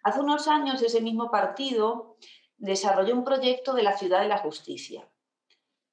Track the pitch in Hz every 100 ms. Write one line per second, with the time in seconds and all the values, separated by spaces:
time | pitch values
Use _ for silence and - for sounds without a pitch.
0 | - 269 285 294 302 302 269 233 226 226
1 | 226 226 233 202 - - 269 233 220 233
2 | - _ - - _ - 196 190 208 185
3 | 202 247 262 262 254 254 269 247 208 196
4 | 180 185 208 208 151 - - - - -
5 | - _ _ _ _ _ _ _ _